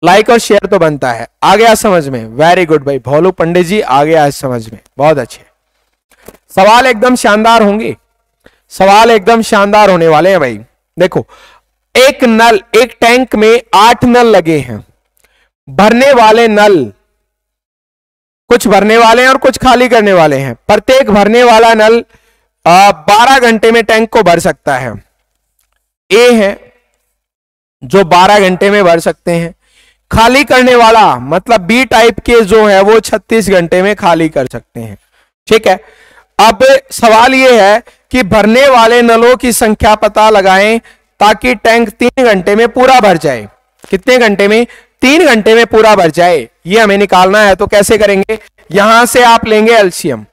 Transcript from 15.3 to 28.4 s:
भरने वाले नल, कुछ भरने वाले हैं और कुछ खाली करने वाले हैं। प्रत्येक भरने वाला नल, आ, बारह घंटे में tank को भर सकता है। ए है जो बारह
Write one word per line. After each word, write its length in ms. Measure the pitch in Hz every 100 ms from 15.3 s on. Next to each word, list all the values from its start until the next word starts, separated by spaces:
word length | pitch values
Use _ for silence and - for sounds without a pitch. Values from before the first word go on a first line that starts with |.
| _ _ _ -
भरने 440 | 135 208 233 269
वाले 340 | 262 220 220 233
नल, 340 | 208 208 185 117 - _ _ _ _ _ _ _ _ _ _ _ _ _ _ _
कुछ 180 | 240 -
भरने 300 | 202 202 226
वाले 240 | 226 233
हैं 80 | 262
और 80 | 269
कुछ 180 | 269 240
खाली 300 | 254 240 254
करने 240 | 226 208
वाले 240 | 185 156 135
हैं। 180 | 135 117
प्रत्येक 540 | - 214 - 262 240
भरने 320 | 202 202 233
वाला 300 | 247 220 226 226
नल, 280 | 214 233 - _ _ _ _ _ -
आ, 260 | 175 202
बारह 480 | 196 - 208 269 269
घंटे 300 | 240 226 226
में 120 | 226
tank 260 | 214 220 220
को 140 | 240
भर 160 | 190 170
सकता 360 | 175 151 - 131
है। 160 | 127 104 _ _ _ _ _ _ _ _ _ _ _
ए 220 | 208 240
है 240 | 233 196 202 - _ _ _ _ _ _ _ _ _ _ _
जो 200 | 131 185 185
बारह 340 | 175 190 208